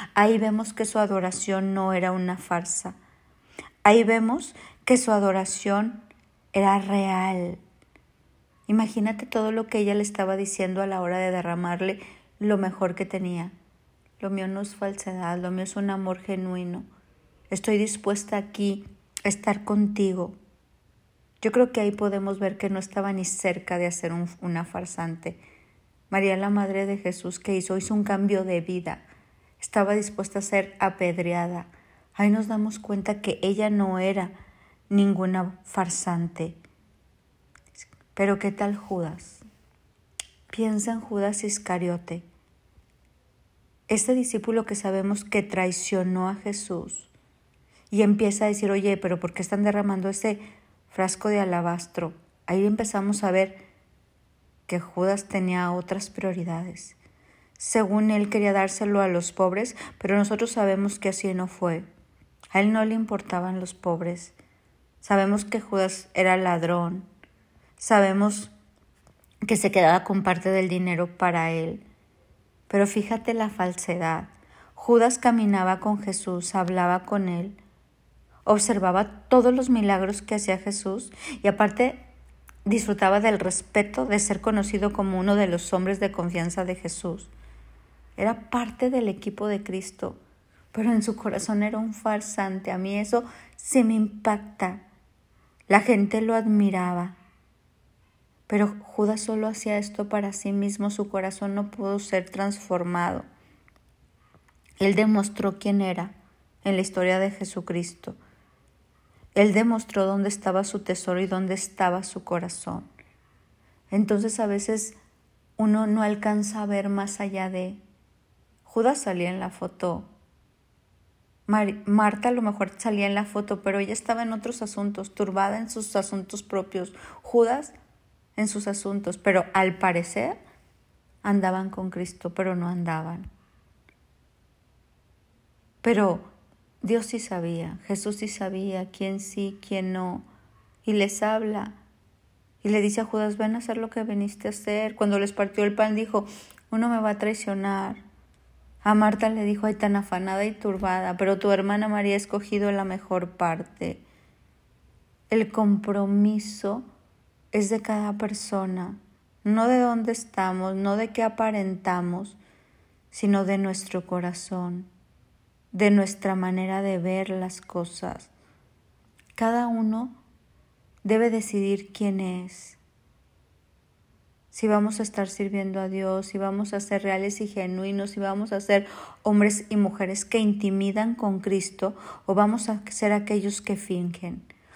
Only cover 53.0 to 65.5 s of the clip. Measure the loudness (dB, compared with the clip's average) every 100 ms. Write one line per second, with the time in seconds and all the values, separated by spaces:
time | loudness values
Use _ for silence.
53 | -2 0 2 2 2 -2 -20 _ _ _
54 | _ _ _ _ _ _ -6 -6 -4 0
55 | 0 0 -2 -2 0 0 0 -2 -4 -6
56 | -6 -6 -4 -4 -4 -6 -8 -12 -18 -20
57 | _ _ _ _ _ -12 0 2 4 4
58 | 4 4 2 2 4 4 2 0 0 4
59 | 4 2 -2 2 2 2 -4 -8 -16 -6
60 | 2 4 4 2 0 2 2 2 0 -2
61 | -4 -2 -2 -2 -4 -2 -2 -2 -6 _
62 | _ _ _ _ -2 2 4 4 2 0
63 | -2 -4 -2 -4 -2 -4 -8 -6 -2 -2
64 | -2 -6 -10 _ _ _ _ _ _ _
65 | 2 4 4 2 0